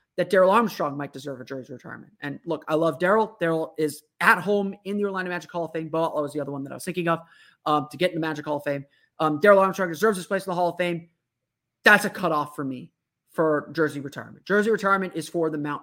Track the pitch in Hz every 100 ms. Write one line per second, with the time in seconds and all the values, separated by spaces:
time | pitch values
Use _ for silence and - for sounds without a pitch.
0 | _ - 175 196 185 214 220 - 156 139
1 | 143 135 143 127 123 135 120 127 - 113
2 | - _ 143 143 170 151 - 156 165 156
3 | 180 220 214 - 165 160 160 - 156 143
4 | - _ 180 202 175 202 196 196 190 208
5 | 202 190 180 175 170 175 165 165 160 160
6 | 165 151 147 147 139 139 139 131 185 180
7 | 170 165 - _ - _ 156 151 143 143
8 | 175 170 160 147 147 147 147 143 139 _
9 | _ - 156 147 208 196 190 180 180 156
10 | 214 190 170 196 190 175 175 175 175 170
11 | 170 _ _ _ _ _ _ _ 226 208
12 | 208 - 180 151 139 - 139 127 165 _
13 | _ _ _ - 160 151 143 156 156 139
14 | 135 135 113 113 - 202 214 214 196 196
15 | 185 165 156 175 160 151 147 147